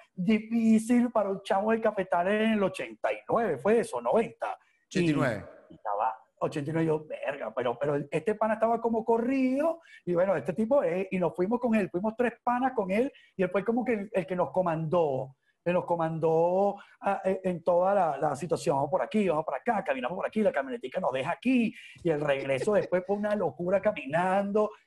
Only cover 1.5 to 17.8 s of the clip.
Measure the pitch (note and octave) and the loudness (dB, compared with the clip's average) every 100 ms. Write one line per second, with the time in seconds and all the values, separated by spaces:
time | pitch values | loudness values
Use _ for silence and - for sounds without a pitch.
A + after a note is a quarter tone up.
1.5 | G3 G#3+ A3+ A3 G#3 F#3 F3 F3+ G#3+ A3 | 0 2 2 0 0 0 0 2 2 2
2.5 | G#3+ F#3 F#3 A#2+ A2 A2+ G#2+ - F#3+ A#3 | 2 0 -2 -10 -4 -4 -4 -2 0 0
3.5 | C#3 F#3+ A3+ E3+ A#2+ A#2+ G3 A3+ - A#3 | 0 2 2 2 -2 0 2 0 -4 -8
4.5 | - _ _ - F3+ E3+ D3 C3+ G#2 F2+ | -8 _ _ -6 0 2 2 0 -2 -8
5.5 | - - - G#2+ G#2 A#2+ - _ - E3+ | -18 -20 -12 -6 -2 -2 -4 _ -6 -4
6.5 | D#3 C#3 D#3+ D#3+ D#3 D#3 - - C#3+ A2 | -4 -4 0 0 0 -4 -8 -6 -6 -6
7.5 | B2+ B2 A#2+ C#3+ C#3+ C#3+ D#3+ F#3 G#3+ A3 | -4 -2 -2 -2 -2 -2 -4 -2 0 0
8.5 | A3 A3+ A#3 A3+ A3+ A3+ A3+ A#3 C4+ B3+ | 0 0 0 0 -2 0 0 2 0 0
9.5 | C4+ E4 E4 - - F3 E3+ G3 E3 - | 2 0 -2 -10 -12 -2 0 2 0 -2
10.5 | F3+ A3+ C#4 F3 F3+ G3 F#3 E3+ - F#3 | -2 2 2 2 -2 -2 0 -2 0 -2
11.5 | C#4 B3 A3 F3+ F3 G#3+ A3 A#3+ A#3 B3 | 0 0 0 0 -2 -4 0 -2 -2 -2
12.5 | B3 C4 C4 F#3 G3+ C#4 - _ - F3+ | 0 0 -2 -2 0 -2 -4 _ -4 0
13.5 | G3+ G3 A#3+ A#3+ G#3+ G3 F#3+ - F3+ D3+ | 0 0 -2 0 -2 -2 -4 -2 -2 -2
14.5 | F#3 F3 D#3+ D#3+ F3+ D#3 C3 G#2+ - _ | 0 0 0 0 0 0 0 -6 -12 _
15.5 | _ E3+ F3+ F3 E3+ D#3+ E3 D#3+ D#3+ F3 | _ -2 0 0 -2 -2 0 2 2 2
16.5 | F#3 G3+ G3 - - G3 F#3+ F#3+ F#3+ F#3+ | 2 0 -2 -10 -6 -4 -2 -2 -2 -2
17.5 | F3 F3+ F3 | -4 2 2